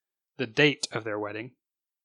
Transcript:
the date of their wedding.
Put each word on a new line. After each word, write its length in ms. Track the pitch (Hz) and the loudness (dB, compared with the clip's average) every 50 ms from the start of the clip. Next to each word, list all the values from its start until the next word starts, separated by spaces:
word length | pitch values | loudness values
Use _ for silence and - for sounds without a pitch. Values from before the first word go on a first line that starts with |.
| _ _ _ _ _ _ _ | _ _ _ _ _ _ _
the 100 | - 127 | -6 -6
date 400 | 113 110 - 151 147 131 - - - | -2 2 4 4 4 4 2 -4 -6
of 100 | - 120 | -6 -6
their 160 | 110 110 104 107 | -6 -4 -6 -6
wedding. 340 | 107 101 104 110 117 127 - _ _ _ _ _ _ _ _ _ | -6 -6 -8 -10 -10 -12 -14 _ _ _ _ _ _ _ _ _